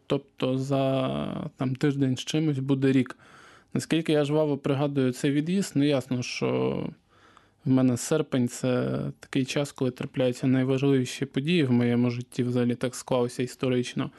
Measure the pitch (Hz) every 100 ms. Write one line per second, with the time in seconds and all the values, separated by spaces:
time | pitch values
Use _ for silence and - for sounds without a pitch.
0 | - 135 - - 131 131 135 139 135 135
1 | 131 143 147 - 151 - 131 131 151 139
2 | 135 127 - 156 156 135 135 135 135 135
3 | 123 - - - - - _ 135 - 156
4 | 160 151 143 151 151 139 151 135 147 139
5 | 131 123 147 143 156 196 185 143 143 139
6 | - 127 123 - 131 127 127 139 170 -
7 | _ _ - - _ _ 135 131 127 120
8 | - 156 151 135 120 - 127 127 127 131
9 | 143 - - 143 131 151 143 - 127 123
10 | - - 127 123 135 131 131 131 139 135
11 | 123 - 135 - 147 180 131 120 120 120
12 | 123 120 123 - 123 123 120 120 127 -
13 | - 131 120 - 123 - 131 127 123 -
14 | 135